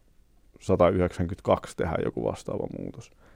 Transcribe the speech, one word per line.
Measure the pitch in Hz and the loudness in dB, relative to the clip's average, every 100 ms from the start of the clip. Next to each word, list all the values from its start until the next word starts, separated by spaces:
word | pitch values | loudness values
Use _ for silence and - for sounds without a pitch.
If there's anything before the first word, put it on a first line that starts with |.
| _ _ _ _ _ - | _ _ _ _ _ -8
satayhdeksänkymmentäkaksi | - 92 87 95 90 - 87 92 - 95 - - | 0 6 6 6 0 0 -4 -2 0 0 -2 -6
tehdä | 85 - | -2 -2
joku | - - | -2 -2
vastaava | 57 - - - - - | -4 -4 -6 -6 -6 -8
muutos. | 50 - - _ - | -12 -14 -18 _ -20